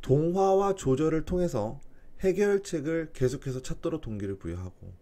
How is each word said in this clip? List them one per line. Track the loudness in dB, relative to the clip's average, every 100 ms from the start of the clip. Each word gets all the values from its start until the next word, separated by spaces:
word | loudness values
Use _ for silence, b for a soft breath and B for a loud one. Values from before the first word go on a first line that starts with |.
동화와 | 4 4 4 4 6 6 4 0
조절을 | 0 2 2 0 0
통해서 | 0 0 0 -4 -6 b b b -2
해결책을 | 0 4 4 2 0 -4 -2 -2 -4
계속해서 | 0 0 0 -6 -8
찾도록 | -6 -4 -4 -4
동기를 | -6 -6 -6 -6
부여하고 | -8 -8 -10 -12 -18 -18